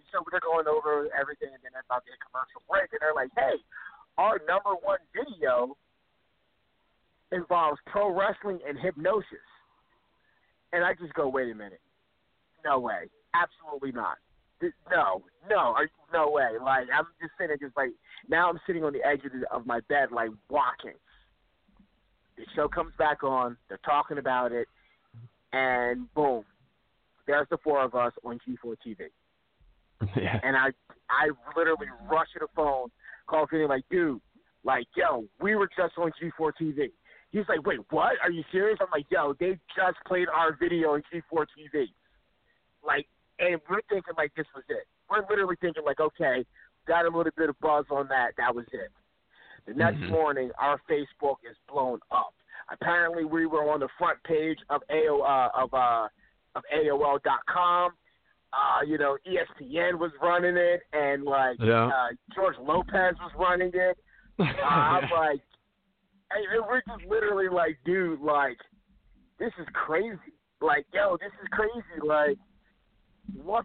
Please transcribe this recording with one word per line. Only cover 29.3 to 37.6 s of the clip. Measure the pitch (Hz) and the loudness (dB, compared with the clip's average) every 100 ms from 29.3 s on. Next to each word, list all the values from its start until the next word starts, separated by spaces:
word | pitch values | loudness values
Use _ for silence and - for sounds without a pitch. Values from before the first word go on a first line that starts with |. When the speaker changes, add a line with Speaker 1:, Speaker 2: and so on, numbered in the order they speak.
| _ _ _ _ _ _ - | _ _ _ _ _ _ -8
Speaker 2:
<laughs> | 101 - | -6 -2
Yeah. | 92 110 | -2 -2
Speaker 1:
And | 131 135 | 0 2
I, | 135 - - - - | 2 -2 -12 -16 -4
I | 127 151 143 - 160 | 0 0 -2 -6 0
literally | 160 156 143 - - | 0 0 -4 -12 -2
rush | 160 156 | 0 0
to | 170 | -4
the | 156 165 | -6 0
phone, | 147 135 123 - - - - | 0 0 -4 -12 -20 -20 -2
call | 160 147 | 0 2
Vinny, | 160 151 | 2 2
like, | 156 - | 0 0
"Dude, | 180 160 123 - _ _ _ | 0 0 -2 -10 _ _ _
like, | - - - - | -2 -2 -2 0
yo, | - - 107 - | 0 0 -4 -4
we | 190 214 | 0 2
were | 220 - | 2 0
just | 170 - | -2 0
on | 170 - | -2 -2
G | 165 - | -8 -2
four | 160 | -2
T | - 160 | 0 -2
V." | 143 131 - _ - _ | -2 -4 -6 _ -20 _
He's | 208 196 | -4 0
like, | - | 0